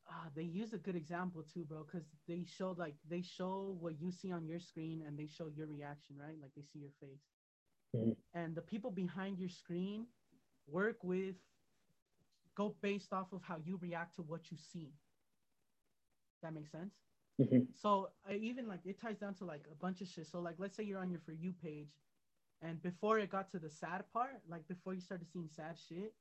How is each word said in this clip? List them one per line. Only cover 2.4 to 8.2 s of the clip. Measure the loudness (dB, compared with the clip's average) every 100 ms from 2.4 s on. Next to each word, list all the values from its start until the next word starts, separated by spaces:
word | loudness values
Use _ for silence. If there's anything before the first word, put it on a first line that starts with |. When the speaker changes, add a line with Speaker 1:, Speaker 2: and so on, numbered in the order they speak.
Speaker 1:
showed, | -2 -2 -2 0
like, | -2 -4 -2
they | -2
show | -2 -2 0 0 -2 -2
what | -2 0
you | -2
see | -2 -2
on | -2 0
your | -4
screen | -6 -4 -2 -2
and | -4 -4
they | -6
show | -4 -6
your | -4 -4
reaction, | -4 -6 -8 -12 -12
right? | -10 -10
Like, | -12
they | -14
see | -12 -10
your | -12 -12
face. | -14 -14 _ _ _ _ _ _ _ 4
Speaker 2:
Mm-hmm. | 6 4